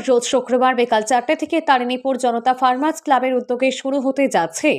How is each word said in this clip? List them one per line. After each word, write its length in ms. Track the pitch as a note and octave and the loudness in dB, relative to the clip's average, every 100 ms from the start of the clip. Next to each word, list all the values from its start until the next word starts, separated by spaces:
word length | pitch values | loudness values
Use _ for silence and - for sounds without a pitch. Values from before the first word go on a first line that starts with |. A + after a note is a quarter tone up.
| B3+ | 2
রোজ 160 | A#3+ | 0
শুক্রবার 480 | - B3+ - B3 B3+ | 2 -2 0 2 2
বিকাল 280 | A#3+ A#3+ A3 | 2 2 0
চারটে 320 | G#3+ B3 - D#4 | 2 0 0 -2
থেকে 200 | D#4 E4 | -2 0
তারিণীপুর 540 | D#4 B3+ B3 B3+ C4+ B3+ | 2 2 0 -4 -4 -2
জনতা 360 | A#3+ A#3 B3 | -2 0 0
ফার্মার্স 440 | B3+ C4 B3+ D4+ D#4 | 2 0 2 -2 -2
ক্লাবের 300 | D4 B3+ C4 | 0 0 2
উদ্যোগে 340 | B3 B3 B3 C4 | -2 -2 0 0
শুরু 280 | C4 C4+ C#4 | 0 -4 -2
হতে 240 | C4 C4 C4 | -2 0 0
যাচ্ছে 420 | F#3+ E3 - D4+ | 0 -2 0 0